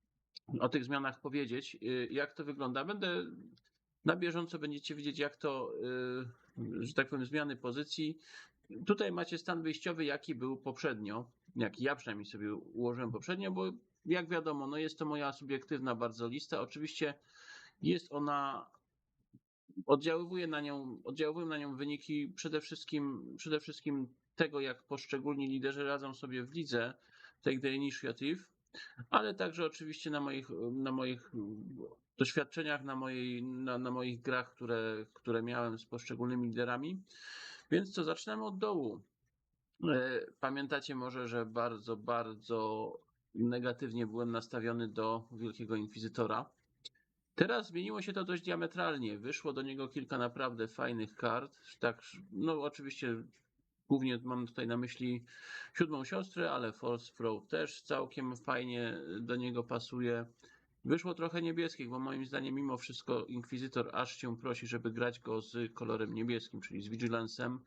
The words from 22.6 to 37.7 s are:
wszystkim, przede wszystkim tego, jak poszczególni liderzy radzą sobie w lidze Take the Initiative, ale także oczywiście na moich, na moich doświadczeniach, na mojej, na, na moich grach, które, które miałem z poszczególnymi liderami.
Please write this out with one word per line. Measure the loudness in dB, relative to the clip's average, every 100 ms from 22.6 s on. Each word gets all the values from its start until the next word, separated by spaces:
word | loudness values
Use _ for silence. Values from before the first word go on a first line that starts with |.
wszystkim, | -2 -8 -2 0 0 -2 -6 -8
przede | 0 0
wszystkim | 0 -6 0 0 0 -6 _
tego, | 2 4 4
jak | 0 -2
poszczególni | -6 -6 -2 -2 0 0 2
liderzy | 2 2 2
radzą | 0 0 -2
sobie | -8 -4 -4
w | -4
lidze | -4 2 2 2 -2 _ -20 -20 -2
Take | 2 4
the | 4
Initiative, | 2 2 0 -2 0 0 0 -4 _ _ -14 -14 -12 4
ale | 4 4
także | 0 -2 0 -2
oczywiście | -2 -8 -6 -2
na | -2
moich, | -2 -4 -6 -4 -2
na | 0 0
moich | 0 0 -2 -6 -6 -6 -6 -10 -10 -12 -14 _ 2
doświadczeniach, | 2 4 0 0 0 0
na | -2 -4
mojej, | -2 -2 -2 -2
na, | -4 -4 -2 0
na | 0
moich | 0 0 -2
grach, | 0 0 0
które, | -4 0 2 2 -2 -6
które | -6 2 2
miałem | 4 2 0 -2
z | -6
poszczególnymi | -8 -4 -2 0 2 0
liderami. | 2 2 0 -2 -4 -8 -16 -14 -12 -12 -12 2